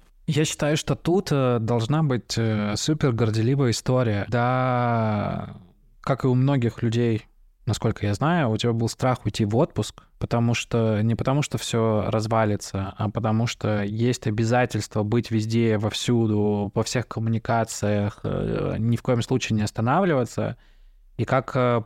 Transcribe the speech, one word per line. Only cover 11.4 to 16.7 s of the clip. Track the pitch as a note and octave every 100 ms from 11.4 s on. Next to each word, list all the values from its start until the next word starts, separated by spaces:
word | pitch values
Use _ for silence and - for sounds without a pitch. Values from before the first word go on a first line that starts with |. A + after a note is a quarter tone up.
что | C#3+ -
все | - A#2 A2+ A2 -
развалится, | A2 G#2+ A2+ A2 G#2 - G2 F#2+ -
а | G#2+
потому | A2 A2 A2 A2+
что | - G#2+ G#2
есть | G2+ A2 A#2+ B2 -
обязательство | G#2+ A2+ B2 B2 G#2+ - A2
быть | G#2 A#2 A#2
везде, | A2+ G#2+ A2+ A#2 G#2+
вовсюду, | G#2 - - A#2+ A2+ G#2 G#2 G#2 G2+